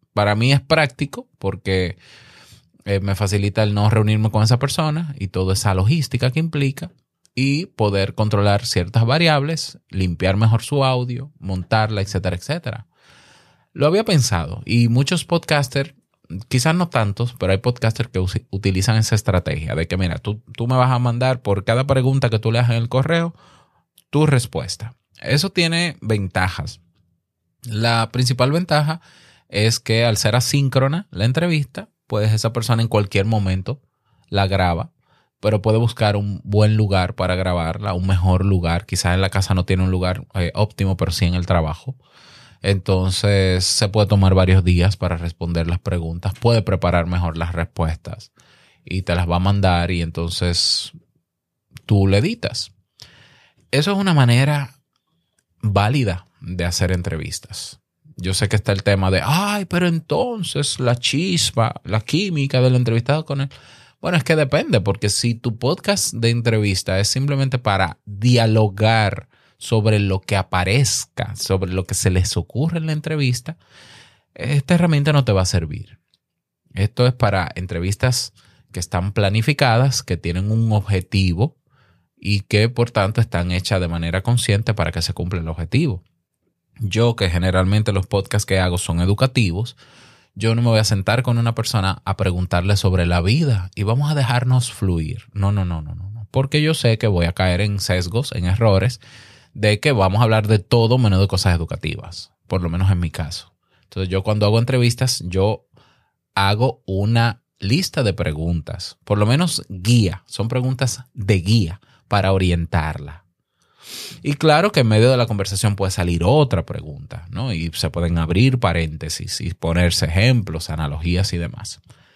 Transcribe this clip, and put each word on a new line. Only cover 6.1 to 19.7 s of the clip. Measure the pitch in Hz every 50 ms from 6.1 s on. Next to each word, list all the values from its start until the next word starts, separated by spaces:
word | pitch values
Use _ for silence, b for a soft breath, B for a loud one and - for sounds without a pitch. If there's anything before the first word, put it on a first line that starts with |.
| - 120 123 131
que | 127 156
implica | 165 165 156 143 139 135 135 - 165 180 _ _ _ _ _ _ _ _ -
y | 120 135 139 139 151 185
poder | - _ - 110 104 98 98 98 - -
controlar | - 107 107 107 101 101 101 101 101 -
ciertas | - - 92 87 92 - 117 113
variables, | 113 135 160 175 165 151 143 139 151 165 151 - - - - _ -
limpiar | - 95 92 90 85 - 90 95 95
mejor | 107 113 110 113 110
su | - - 143 139 135
audio, | 131 131 127 123 123 120 120 139 147 _ -
montarla, | - 98 92 92 85 - 113 110 107 107 110 101
etcétera, | 98 95 - 92 87 92 87
etcétera. | 90 - - 151 175 - 117 - 110 - _ b b b b b b b b b b b b b b b b b
Lo | - 143
había | 151 175 208 226
pensado | 226 180 143 117 - 98 85 80 - - - -
y | - 113 120 117
muchos | 113 117 127 139 - 185 165 -
podcasters, | - 170 165 - - 156 143 135 127 - 139 139 - - _ _ _ _ _ _ - 82 98 -
quizás | - - 127 123 160 165
no | 180 175 170
tantos, | - 123 110 101 98 - 120 120 - -
pero | 92 92 95
hay |
podcasters | 98 - 123 123 - - 113 - - 117 -
que | - 92
usi-, | 92 92 - - - -
utilizan | - 98 - 98 92 92 95 120 110
esa | 110 104 - 113
estrategia | 107 - - 92 90 - 76 69 76 78 -